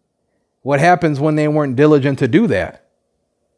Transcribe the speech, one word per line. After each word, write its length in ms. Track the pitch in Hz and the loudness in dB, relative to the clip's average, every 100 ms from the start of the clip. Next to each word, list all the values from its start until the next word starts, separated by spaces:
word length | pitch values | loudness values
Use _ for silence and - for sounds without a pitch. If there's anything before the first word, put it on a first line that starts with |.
| _ _ _ _ _ _ | _ _ _ _ _ _
What 180 | 127 143 | -4 0
happens 400 | 170 175 165 139 | 2 2 0 -2
when 160 | 156 | -2
they 120 | 151 151 | -2 0
weren't 280 | 151 147 | -2 -2
diligent 440 | 123 151 151 139 135 | 2 2 4 0 -2
to 80 | 131 | 0
do 200 | 156 220 | 0 0
that? 380 | 98 85 - _ _ _ _ _ _ _ | -2 -4 -12 _ _ _ _ _ _ _